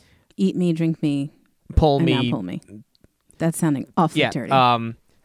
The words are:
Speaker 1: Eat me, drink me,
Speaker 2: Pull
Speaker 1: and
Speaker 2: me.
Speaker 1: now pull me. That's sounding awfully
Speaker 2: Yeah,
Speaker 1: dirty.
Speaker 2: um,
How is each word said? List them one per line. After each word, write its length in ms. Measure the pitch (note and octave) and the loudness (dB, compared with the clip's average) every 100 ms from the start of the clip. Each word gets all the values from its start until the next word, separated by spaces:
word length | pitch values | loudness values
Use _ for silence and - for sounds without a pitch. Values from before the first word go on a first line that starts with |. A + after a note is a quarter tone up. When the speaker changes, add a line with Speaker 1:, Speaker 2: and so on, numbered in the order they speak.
| _ _ _ - | _ _ _ -2
Speaker 1:
Eat 200 | F#3+ - | -2 0
me, 160 | F3+ | -2
drink 300 | E3 E3 D#3+ | 0 -2 -2
me, 300 | D3+ C#3+ C#3+ - _ _ - - | -2 -2 -6 -12 _ _ -4 2
Speaker 2:
Pull 200 | D#3 C#3 | 4 4
Speaker 1:
and 100 | C#3 | 2
Speaker 2:
me. 60 | |
Speaker 1:
now 160 | B2+ A#2+ | 0 0
pull 120 | A#2 | -4
me. 180 | F2+ - - G#2 - _ _ _ _ - | -6 -10 -14 -20 -20 _ _ _ _ -4
That's 200 | E3 D#3+ | -4 0
sounding 320 | E3 C#3 - - | 0 0 -2 0
awfully 240 | D#3+ D3+ | 0 2
Speaker 2:
Yeah, 100 | B2+ | 0
Speaker 1:
dirty. 220 | C3+ A2+ | -2 0
Speaker 2:
um, 440 | C3+ B2 A#2+ A#2 A2+ _ _ | 2 4 2 -2 -10 _ _